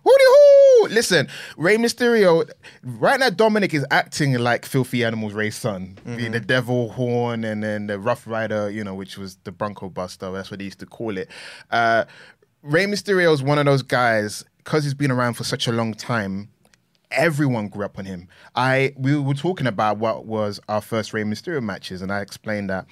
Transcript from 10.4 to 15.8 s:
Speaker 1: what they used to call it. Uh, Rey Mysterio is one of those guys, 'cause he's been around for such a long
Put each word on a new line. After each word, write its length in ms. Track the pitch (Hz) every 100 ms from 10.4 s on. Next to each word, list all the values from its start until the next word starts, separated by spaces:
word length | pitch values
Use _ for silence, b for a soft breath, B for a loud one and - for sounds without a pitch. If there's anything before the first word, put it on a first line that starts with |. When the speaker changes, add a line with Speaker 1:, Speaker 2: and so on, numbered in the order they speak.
| 95
Speaker 1:
what 80 | 98
they 60 | 98
used 140 | -
to 60 | 95
call 320 | - 113 95
it. 120 | - B B B -
Uh, 340 | 113 117 113 - B B B _ _
Rey 240 | 147 160 202
Mysterio 480 | 202 - 190 170
is 80 | 151
one 160 | 131 147
of 60 | 143
those 160 | 135
guys, 640 | 127 131 120 110 104 - - _
'cause 200 | - 156
he's 100 | 147
been 180 | 139 143
around 220 | 127 120
for 100 | 113
such 240 | 117 120 -
a 40 |
long 220 | 117